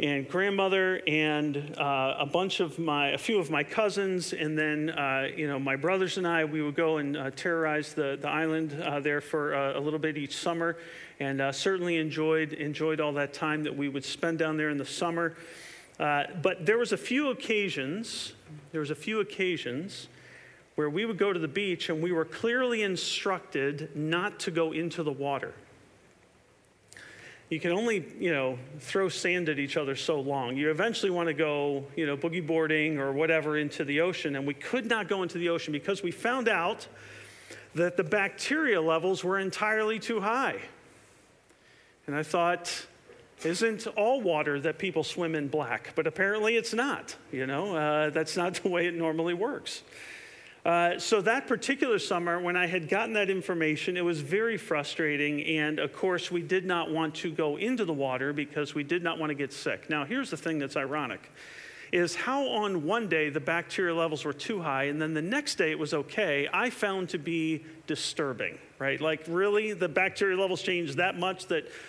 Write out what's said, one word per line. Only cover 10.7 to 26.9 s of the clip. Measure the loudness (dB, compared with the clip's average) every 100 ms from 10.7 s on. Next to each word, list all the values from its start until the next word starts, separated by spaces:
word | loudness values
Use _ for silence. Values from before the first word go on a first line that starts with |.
| -2 -8 -16 -14 -4
and, | -2 2
uh, | 0
certainly | 2 2 2 2 2
enjoyed, | 0 0 2 4 2
enjoyed | -2 -4 0 0 2
all | 0
that | 0 -2
time | -2 0 0
that | -2 -2
we | -2
would | -2
spend | -6 -2 0 2
down | 2 2
there | 0
in | 0
the |
summer. | -2 -2 0 2 0 -2 -14 -16 -16 -16 -14 -2
Uh, | 2 2 0 0
but | 0 2 2
there | 4
was | 2
a | -2
few | 0 0 0
occasions, | -2 -2 0 0 -2 -4 -4 -6 -8 -8 -12 -18 -18 -8
there | -4
was | -4
a |
few | -4 -2 -2
occasions | -2 -2 -2 -2 -4 -6 -6 -10 -14 -18 -20 -20 -20 -20 -8
where | -2 0
we | 0 0
would | 2
go | 2
to | 2
the | 0
beach | 0 -2 -2 -2
and | 0
we | 0
were | 0 0
clearly | -2 0 2 2 2
instructed | 0 0 -2 -2 0 -2 -2 -2 0 -2 -6 -4
not | 0 0 0 -4
to | -4
go | 0 0
into | 0 -4 -2
the | -4
water. | -2 -2 -2 -4 -10 -18 -20 -20 -20 -20 -20 -20 _ _ _ _ _ -20